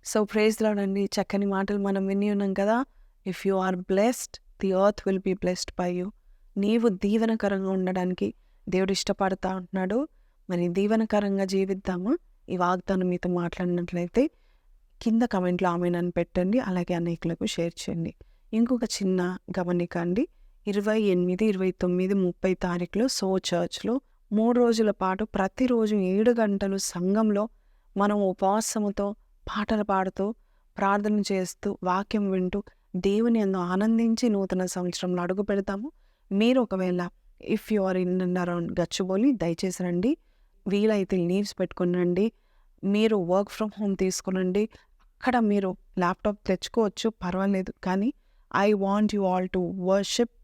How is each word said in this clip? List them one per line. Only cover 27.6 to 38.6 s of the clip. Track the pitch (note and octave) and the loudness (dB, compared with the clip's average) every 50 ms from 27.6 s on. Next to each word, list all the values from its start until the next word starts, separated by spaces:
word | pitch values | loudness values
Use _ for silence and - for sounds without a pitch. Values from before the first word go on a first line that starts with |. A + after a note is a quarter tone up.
| _ _ _ _ _ _ _ | _ _ _ _ _ _ _
మనం | G3 G3+ G#3 G#3 G#3 | 0 2 2 2 2
ఉపవాసముతో, | G3+ F#3+ F3+ - G3 F#3+ G3+ A3 A3 - - A3 G#3 G#3 G3+ - G3+ G3+ G#3 _ _ _ _ _ _ - | 2 0 0 0 0 2 2 2 0 -2 -2 -2 -2 -2 -2 -2 -4 -4 -6 _ _ _ _ _ _ -8
పాటలు | - G#3+ G#3 - A3+ G#3+ G#3 | -6 -4 -2 0 0 0 0
పాడుతూ, | G#3+ G3 F#3+ F#3+ F#3+ - - F#3+ G#3 A#3 _ _ _ _ _ _ _ _ | 0 0 0 0 -2 -2 -2 -4 -4 -4 _ _ _ _ _ _ _ _
ప్రార్థన | - G#3 G3 G3+ G#3 G#3 G#3+ G#3+ G#3 G3 - | -2 2 2 2 2 2 2 2 2 2 0
చేస్తూ, | G3 F#3+ F#3 F3+ - _ - G3+ G3+ - - | 0 -2 -2 -4 -8 _ -6 -6 -6 -2 -2
వాక్యం | F3+ F3+ F#3+ G3+ _ - G#3+ G3+ G3 | 0 0 0 -2 _ -2 0 0 0
వింటూ, | F#3+ F#3 F3+ F3+ - G3+ G3+ - _ _ _ _ - | 0 0 0 0 -2 -4 -6 -8 _ _ _ _ -8
దేవుని | F#3 F3 G3 G3+ G#3+ A3+ A#3+ A#3 A3+ | -2 0 2 2 4 4 4 4 2
యందు | G#3 G3 F#3+ | 2 2 0
ఆనందించి | F#3 F3 F3 F#3 F#3+ G#3 A3 A3+ A3+ A#3 A3+ A3+ A3 - A#3+ | 0 -2 0 0 0 2 2 2 2 2 2 2 2 2 2
నూతన | G#3 G3 F#3+ F#3 F#3+ F#3 F#3 | 2 2 0 0 0 -2 -2
సంవత్సరంలో | F3+ - F#3 F3+ F3+ E3+ - - F3+ F3+ F3+ | -2 -2 -4 -4 -4 -4 -4 -4 -2 -2 -2
అడుగు | F3 F3 F#3 G3 | -2 -2 -2 -2
పెడతాము. | G3+ G#3 G3+ G3+ G3 - G3 G3 A3+ D#4 _ _ _ _ _ _ _ _ | -2 0 -2 -2 -2 -2 -6 -6 -6 -10 _ _ _ _ _ _ _ _
మీరు | G3 G3 A3 A#3 B3+ C4 | 0 2 4 4 4 4
ఒకవేళ | A#3+ - G3 F#3+ F#3 F3+ F3+ F3+ F3 F3 - _ _ - _ _ - - - | 2 0 -2 -2 -2 0 0 -2 -2 -6 -10 _ _ -20 _ _ -4 -2 -2
if | G#3+ - - G#3+ | -2 0 0 0
you | G#3 F#3+ F#3+ | 0 2 2
are | F#3 F#3 F3+ | 0 0 0
in | F3+ F3+ F#3 F#3 | 0 0 0 0
and | F3+ F3+ F3+ F3 | 0 0 0 -2
around | F3 F3 F3 | -2 -2 -4